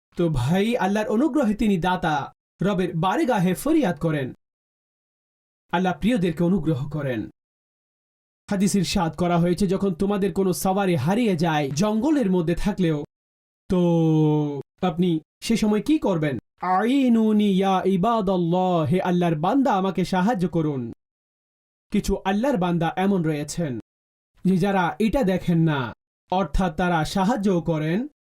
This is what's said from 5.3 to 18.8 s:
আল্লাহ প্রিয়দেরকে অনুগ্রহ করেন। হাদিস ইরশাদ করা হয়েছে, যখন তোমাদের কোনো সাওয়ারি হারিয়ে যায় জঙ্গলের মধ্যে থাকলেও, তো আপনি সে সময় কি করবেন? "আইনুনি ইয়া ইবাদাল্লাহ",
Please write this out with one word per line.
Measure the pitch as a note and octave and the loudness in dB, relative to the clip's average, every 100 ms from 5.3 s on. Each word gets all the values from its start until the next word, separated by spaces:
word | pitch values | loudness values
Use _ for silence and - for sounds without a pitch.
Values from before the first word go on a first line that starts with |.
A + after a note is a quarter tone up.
| _ _ _ _ | _ _ _ _
আল্লাহ | F3 F3+ F3 | -2 -2 -2
প্রিয়দেরকে | G3+ B3 F3 D#3+ | 0 0 0 0
অনুগ্রহ | E3+ F#3+ D#3 C3 C#3+ | 0 0 0 -2 -4
করেন। | D3+ C3+ A2 - - _ _ _ _ _ _ _ _ _ _ - | -6 -4 -6 -8 -14 _ _ _ _ _ _ _ _ _ _ -6
হাদিস | G3+ G3+ G3+ | 0 0 2
ইরশাদ | E3 G3+ E3 D#3+ | 0 0 -2 -2
করা | F3 F3 | 0 2
হয়েছে, | F3 E3+ G3 | 2 0 0
যখন | F#3+ G3 | 0 -2
তোমাদের | E3 G3 G3+ G3 | -2 -2 0 -2
কোনো | E3+ F#3+ | 0 0
সাওয়ারি | E3+ F#3+ F#3+ F#3+ E3 | 0 -2 0 0 0
হারিয়ে | C#3+ G#3+ A#3 E3 | 0 0 0 0
যায় | E3+ D3+ C#3 | 0 0 -2
জঙ্গলের | C#3+ G#3 A3 C#4 D4 G3 | 0 0 0 2 2 2
মধ্যে | F3+ E3 E3+ | 2 0 0
থাকলেও, | G#3 F#3+ E3+ D3+ D3+ _ _ _ _ _ _ | 0 0 0 0 -6 _ _ _ _ _ _
তো | F#3 F3 E3+ D#3+ D#3 D3+ D3+ D3 C#3 - _ | 0 2 2 2 4 2 2 -2 -6 -12 _
আপনি | F3+ E3 F3+ D#3+ - _ | -4 0 0 0 -4 _
সে | - A3+ | -2 0
সময় | G#3+ G#3 | 2 0
কি | - D#4 | 0 0
করবেন? | A#3 E3+ D3+ B2 - _ | 0 0 -2 -4 -10 _
"আইনুনি | F3+ F#3 A3+ C#4 B3+ A3+ A3 G#3+ G#3 | -2 0 2 2 4 4 4 2 4
ইয়া | F#3 F#3+ F#3 F#3 | 2 2 2 2
ইবাদাল্লাহ", | F#3+ A3 A3+ F#3+ F#3 E3 F3+ F#3 F3 | 0 2 0 0 0 0 0 2 0